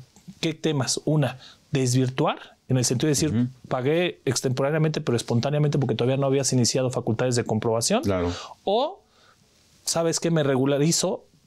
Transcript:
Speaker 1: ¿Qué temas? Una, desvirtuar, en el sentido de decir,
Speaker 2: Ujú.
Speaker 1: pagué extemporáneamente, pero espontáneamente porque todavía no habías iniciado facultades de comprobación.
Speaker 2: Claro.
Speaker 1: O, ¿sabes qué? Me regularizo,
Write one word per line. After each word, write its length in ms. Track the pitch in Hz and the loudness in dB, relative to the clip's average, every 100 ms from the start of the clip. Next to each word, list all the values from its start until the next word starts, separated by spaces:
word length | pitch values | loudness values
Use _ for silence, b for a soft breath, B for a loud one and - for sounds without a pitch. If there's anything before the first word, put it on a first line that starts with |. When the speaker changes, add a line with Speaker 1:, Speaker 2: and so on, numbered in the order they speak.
| - _ - - | -6 _ -20 -8
Speaker 1:
¿Qué 160 | 165 | -6
temas? 460 | 156 160 147 117 - | -2 -2 0 -2 -4
Una, 340 | - 156 131 B B B _ | -2 0 0 B B B _
desvirtuar, 680 | 139 131 131 127 131 160 - - _ - | -2 2 2 0 0 -2 -2 -10 _ -2
en 80 | 131 | 0
el 80 | |
sentido 240 | 123 123 156 | 0 0 0
de 40 | |
decir, 180 | 139 156 | 2 0
Speaker 2:
Ujú. 180 | 110 123 - - | 0 -2 -4 -6
Speaker 1:
pagué 520 | 135 131 165 175 - | -2 0 0 0 -2
extemporáneamente, 760 | - 131 135 127 139 160 156 151 | -4 -2 -2 0 0 2 0 0
pero 160 | 151 117 | -2 -2
espontáneamente 600 | - 117 127 147 147 147 | 0 0 0 0 0 0
porque 200 | 120 110 | 0 0
todavía 200 | 120 135 | 0 0
no 100 | 139 | 0
habías 260 | 135 131 | 0 0
iniciado 360 | 127 117 135 127 | 2 2 0 -2
facultades 420 | 127 120 110 127 | -2 -2 0 0
de 80 | 120 | 0
comprobación. 640 | 107 110 117 113 - 214 | -2 -2 0 0 2 0
Speaker 2:
Claro. 280 | 104 92 87 90 B - | 0 0 -2 -4 B -8
Speaker 1:
O, 380 | - 214 294 403 b b b b _ _ _ _ | -2 0 0 -6 b b b b _ _ _ _
¿sabes 360 | - 165 165 156 | -4 0 0 0
qué? 100 | 170 | 2
Me 140 | 165 | 2
regularizo, 800 | 139 131 135 143 151 165 180 233 - _ | 2 2 2 2 2 2 0 -4 -10 _